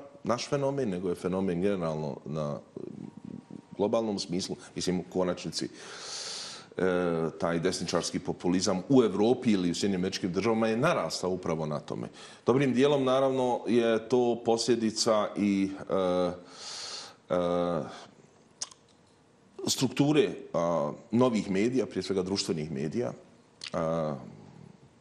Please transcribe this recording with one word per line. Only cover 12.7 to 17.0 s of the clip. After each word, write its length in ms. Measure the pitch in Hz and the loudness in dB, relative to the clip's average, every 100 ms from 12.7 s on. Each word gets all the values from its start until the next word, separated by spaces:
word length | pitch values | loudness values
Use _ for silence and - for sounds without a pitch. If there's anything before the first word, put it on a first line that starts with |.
dijelom, 300 | 120 139 147 | 4 4 4
naravno, 560 | 127 131 135 131 127 117 90 | 4 4 4 2 0 0 2
je 420 | 117 117 110 110 | 4 4 2 2
to 320 | 127 120 117 - | 4 4 2 2
posljedica 840 | 113 - 113 110 104 120 107 101 - | 2 4 2 2 0 2 4 2 2
i, 340 | 101 98 98 - - | 2 4 0 -2 -2
e, 420 | 95 92 90 90 90 90 - - - - - | 0 2 2 2 -2 -12 -16 -14 -12 -12 -12